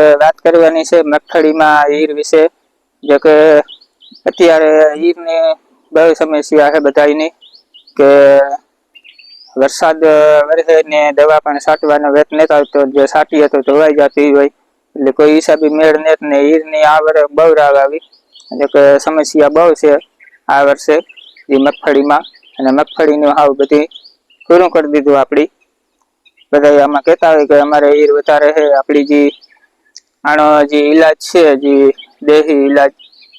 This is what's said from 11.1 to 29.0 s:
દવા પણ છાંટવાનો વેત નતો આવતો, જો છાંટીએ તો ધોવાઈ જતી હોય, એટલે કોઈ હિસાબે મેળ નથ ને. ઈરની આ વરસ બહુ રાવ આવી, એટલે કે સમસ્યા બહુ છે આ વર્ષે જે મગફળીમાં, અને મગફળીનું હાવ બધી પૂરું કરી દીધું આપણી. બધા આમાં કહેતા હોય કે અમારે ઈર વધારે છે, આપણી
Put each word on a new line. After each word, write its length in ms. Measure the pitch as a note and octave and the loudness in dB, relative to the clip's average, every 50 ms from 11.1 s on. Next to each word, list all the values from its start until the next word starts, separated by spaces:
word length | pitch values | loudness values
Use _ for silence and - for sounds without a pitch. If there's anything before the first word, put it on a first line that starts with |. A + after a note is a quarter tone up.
| C#3+ C#3+ | 0 0
દવા 220 | D3 D#3 D#3 D3+ - | 2 2 2 0 -2
પણ 200 | D3 C#3+ C#3+ - | -4 -8 -6 -4
છાંટવાનો 440 | - D#3 - - D3+ D3 D3 D3 D3 C#3 | -4 -4 -2 -2 -2 -2 -2 -2 0 0
વેત 140 | D3 D3+ - | 0 -2 -2
નતો 220 | D#3 D#3 D#3+ - D3+ | -2 -2 0 0 0
આવતો, 240 | D3 C#3+ - - C#3+ C#3 C3 C#3 | -2 -2 -2 -2 -2 -2 -2 0
જો 120 | C#3+ C3+ | -2 -2
છાંટીએ 420 | - - D3+ D3+ - D#3+ D3 D3 C#3 | 0 0 -2 -4 -2 -2 -2 -2 0
તો 100 | - C#3 B2+ | -2 -4 -2
ધોવાઈ 320 | C#3 C#3 D3+ D#3 D#3 D3 D3 | 0 0 0 2 0 0 0
જતી 320 | C#3+ C#3 - D3 D3 D3 C#3 | -2 -2 0 -2 0 0 2
હોય, 140 | C#3+ C#3+ C#3 _ _ _ _ _ _ _ _ - | 0 0 -2 _ _ _ _ _ _ _ _ -10
એટલે 160 | D3+ C3+ C3+ | -6 -4 -4
કોઈ 240 | B2+ - D3+ D3+ D3+ | 0 2 2 2 2
હિસાબે 340 | D#3+ - - D3+ D#3 D#3 D3 | 0 0 -2 -2 -2 -2 -2
મેળ 280 | D3+ D#3 D#3+ D#3 D3+ D#3 | -2 0 0 0 0 0
નથ 240 | D#3 D#3+ D#3 - D3+ D3 | 0 -2 -2 -2 -4 -4
ને. 80 | C#3+ C#3 C#3+ D3 | -2 -2 0 0
ઈરની 360 | D#3+ D#3 D#3 D#3 D#3 D#3 D#3 D3+ | 0 -2 -2 -4 -4 -2 0 2
આ 60 | D#3 D#3 D#3 | 2 0 0
વરસ 240 | D#3 D#3 D#3 D3 C#3+ C#3+ | 0 0 0 0 0 0
બહુ 160 | D#3 E3 E3 D#3 D3+ | 0 2 2 2 2
રાવ 180 | D3 C#3+ C#3 C#3 | 2 2 2 0
આવી, 200 | C#3 - - - _ _ _ _ _ _ _ - _ - | 0 -2 -4 -8 _ _ _ _ _ _ _ -20 _ -14
એટલે 180 | C3 B2+ C#3+ C3+ | -8 -8 -6 -2
કે 100 | - C#3+ C#3 C#3+ C#3+ C#3 - | 0 2 4 4 2 2 0
સમસ્યા 500 | D#3+ D#3 D#3 C#3+ - - D#3 D3 C#3+ D3+ | -4 -4 -4 -4 -2 0 0 0 0 2
બહુ 140 | D#3 F3 E3+ D3+ - | 2 2 0 0 0
છે 100 | - D3 C#3+ - - _ _ _ _ _ _ _ _ - | 0 0 0 0 -4 _ _ _ _ _ _ _ _ -4
આ 140 | D3 C#3+ C#3+ | -2 0 0
વર્ષે 300 | C#3 C#3 - - - D3+ E3 - _ - - - - _ - _ | 0 -2 -2 -2 -4 -4 -4 -4 _ -18 -20 -20 -20 _ -16 _
જે 100 | - C#3 C3+ C#3 | -4 -2 -2 -2
મગફળીમાં, 600 | C#3+ - - - D#3 C#3+ C#3 C#3 D3 D3 D#3 F3 - _ _ _ _ _ | -2 -4 -6 -4 -2 -2 -2 0 -2 -2 -4 -4 -8 _ _ _ _ _
અને 140 | - C3+ C3 | -6 -4 -4
મગફળીનું 600 | C3+ C#3+ D3+ - - - D#3+ D3+ D3 D3+ D3 C#3+ D3 D#3 | -2 -2 -4 -6 -4 -4 -2 -2 -2 0 -2 -2 0 0
હાવ 160 | D3 C#3+ C#3 C#3 | 0 -2 -2 -2
બધી 260 | C#3 C#3 D3+ D3 D3+ - - - _ _ _ _ _ _ _ _ _ | -2 -2 -2 -2 -2 -4 -12 -20 _ _ _ _ _ _ _ _ _
પૂરું 240 | - E3+ F3+ F3+ E3+ | 0 2 2 2 0
કરી 220 | E3+ E3 D#3 D3 D3 | 0 -2 -2 -2 -2
દીધું 260 | D3 C3+ D3 C#3+ C#3 | -2 0 0 0 0
આપણી. 300 | C3 - D3 D3 D#3 - _ _ _ _ _ _ _ _ _ _ _ _ _ _ _ _ _ _ _ - | 0 -2 -2 -4 -4 -4 _ _ _ _ _ _ _ _ _ _ _ _ _ _ _ _ _ _ _ -4
બધા 240 | D3 D3 C#3+ D3 D3 C#3+ | -2 0 2 2 2 2
આમાં 220 | C#3 C#3+ D3 C#3 - | 2 0 -2 -4 -2
કહેતા 240 | D#3+ E3+ - F3 E3 | -2 -2 0 0 0
હોય 140 | D#3+ D3+ D3 C3+ | 0 0 0 2
કે 80 | D3 C#3+ | 2 0
અમારે 280 | C#3+ D3 D3+ D3 D3 C#3+ | 0 0 0 0 0 2
ઈર 180 | D3 D3+ D3+ D3 | 2 2 2 0
વધારે 340 | C#3+ D3 - - D3 D3 D3 D3 D#3 | 0 -2 0 0 0 0 0 0 0
છે, 60 | D#3+ D3+ D3 C#3 | 0 0 0 0
આપણી 320 | C3+ C3+ - D3 D3 | -2 -2 -2 -2 -2